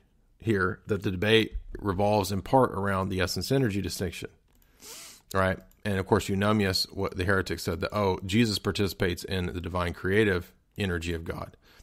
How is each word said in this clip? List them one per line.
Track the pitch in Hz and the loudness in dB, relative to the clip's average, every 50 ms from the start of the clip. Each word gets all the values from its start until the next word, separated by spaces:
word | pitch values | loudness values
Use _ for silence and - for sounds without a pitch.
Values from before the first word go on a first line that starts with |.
| _ _ _ _ _ _ _ | _ _ _ _ _ _ _
here | _ - 113 104 95 92 92 - - - | _ -2 0 2 2 2 0 -2 -4 -4
that | - 107 90 | -4 -2 -2
the | 101 107 | -2 -2
debate | 92 90 104 107 113 110 104 - - - - - - - | -2 0 4 6 6 6 6 2 -2 -8 -10 -10 -10 -6
revolves | 101 101 87 95 101 104 107 104 95 95 | -4 -2 0 2 2 4 4 2 2 0
in | 101 92 87 | -2 -4 0
part | - 135 131 123 - - | 4 6 6 6 4 2
around | 95 98 101 98 95 95 95 | 0 -2 0 0 0 0 0
the | 95 92 | 0 0
essence | 90 85 - 95 87 - | 0 -2 -2 -4 -2 0
energy | 135 139 131 107 98 101 | 0 2 2 0 0 -2
distinction, | 92 87 - - 95 85 - - - - - _ _ _ _ _ _ _ _ _ - - - - - - - - _ - - | -4 -4 -4 -4 -6 -6 -6 -8 -12 -12 -14 _ _ _ _ _ _ _ _ _ -20 -18 -18 -18 -18 -20 -20 -20 _ -2 0
right? | 95 95 92 - - - - _ _ - | 2 2 2 0 -2 -6 -16 _ _ -4
And | 107 98 | -2 -2
of | 95 92 | -2 2
course, | - 110 101 - - | 2 2 2 2 2
Eunomius, | 98 95 104 104 110 107 101 95 95 - - - - | 0 2 2 2 4 4 2 2 2 0 -2 -4 -4
what | 98 95 - - | -4 -4 -4 -2
the | 92 90 | -2 0
heretic | 101 98 95 90 - 85 82 | 2 2 2 2 0 -4 -4
said | - 101 85 85 | -4 -4 -2 -2
that, | 87 - | -4 -2
"Oh, | - 104 101 95 92 - 98 | -2 0 0 0 0 -2 -2
Jesus | 92 98 117 120 110 98 - | 0 2 4 4 2 0 -2
participates | - 104 92 - 101 90 - - 98 87 85 - - | -2 -2 0 0 0 -2 0 0 -2 -2 -2 -4 -6
in | - 92 92 90 | -4 -4 -2 -2
the | 85 - 87 | -4 -4 -6
divine | 87 87 87 90 87 87 82 | -6 -4 -4 -2 -2 -2 -4
creative | - - 92 98 110 110 101 92 85 - - - _ _ _ _ | -2 0 2 4 4 4 4 2 0 -2 -8 -14 _ _ _ _
energy | - 104 92 87 82 82 87 85 | -4 -2 -2 -2 -2 -4 -4 -6
of | 82 85 | -6 -6
God." | - - - 85 - - _ _ _ - - | -8 -8 -10 -10 -14 -16 _ _ _ -20 -4